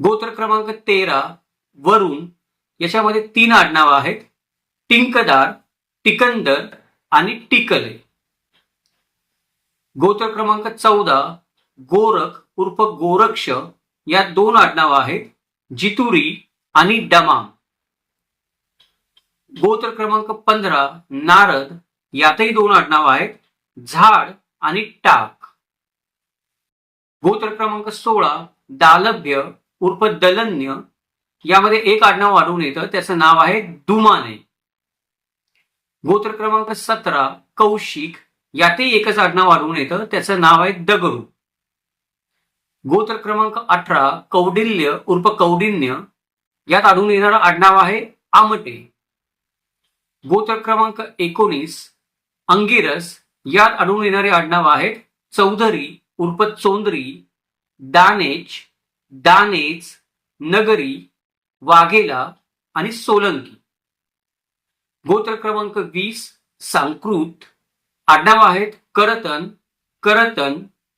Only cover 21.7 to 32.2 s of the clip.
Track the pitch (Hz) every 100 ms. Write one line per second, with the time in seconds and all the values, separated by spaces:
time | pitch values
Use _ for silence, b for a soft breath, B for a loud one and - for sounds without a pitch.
21.7 | 170 _ _ _ 131 156 151 220 214 208
22.7 | 190 156 156 147 135 202 - _ _ _
23.7 | - 123 160 202 170 - - _ _ 156
24.7 | 185 214 _ 190 135 110 - - _ _
25.7 | _ _ _ _ _ _ _ _ _ _
26.7 | _ _ _ _ _ 165 208 214 - 214
27.7 | 208 214 208 233 214 156 156 170 _ _
28.7 | 135 165 170 214 - 143 139 - - _
29.7 | _ 180 180 214 170 180 196 226 160 135
30.7 | 135 - _ _ _ _ _ 151 190 214
31.7 | 220 214 214 214 190